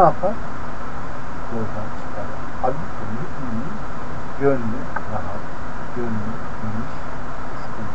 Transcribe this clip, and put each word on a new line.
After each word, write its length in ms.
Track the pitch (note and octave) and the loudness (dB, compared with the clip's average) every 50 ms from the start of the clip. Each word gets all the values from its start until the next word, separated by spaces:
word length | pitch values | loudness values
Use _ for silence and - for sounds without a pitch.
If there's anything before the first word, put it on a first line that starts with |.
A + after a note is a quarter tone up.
| F3+ | 6
yapar? 300 | D3+ - - F3+ G3 A3+ - - - - - - - - - - - - - - - - - - - - - - - - | 6 4 2 0 0 0 0 0 0 0 0 0 0 0 0 0 0 0 0 0 0 0 0 0 0 0 0 0 0 0
Yoldan 340 | A2+ A2 - - G#2+ A2 - - - | 0 0 0 0 0 0 0 0 0
çıkar. 280 | - - - - - - - - - - - - | 0 0 0 0 0 0 0 0 0 0 0 0
Halbuki 420 | - - E3+ - - - - - G#2 G2 | 0 0 0 0 0 0 0 0 0 0
müminin 640 | A2 A#2+ E3 - - D3+ C3+ A#2+ A2 A2+ - - - - - - - - - - - - - - - - | 0 0 0 0 0 0 0 0 0 0 0 0 0 0 0 0 0 0 0 -2 -2 -2 0 0 0 2
gönlü 380 | C#3 C#3 C#3 B2 A2+ A2 - - - - - - - - G#2+ | 2 2 2 2 2 0 0 0 0 0 0 0 0 0 0
rahat, 300 | G2+ - - - - - - - - - - - - - - - | 0 0 0 0 0 0 0 0 0 0 0 0 0 0 -2 0
gönlü 340 | B2 A#2+ A#2 A2 G#2+ G#2 A2 G#2+ - A#2+ A2+ A2+ - | 0 0 0 0 0 0 0 0 0 0 -2 -2 0
geniş, 320 | G#2+ A2 G#2+ A2+ B2+ D3+ - - - - - - - - - - - - - | 0 0 0 0 0 0 0 0 0 0 0 0 0 0 0 0 0 0 -2
ufku 280 | - - - - - G#2+ - F#2+ | -2 -2 -2 -2 0 -2 -2 0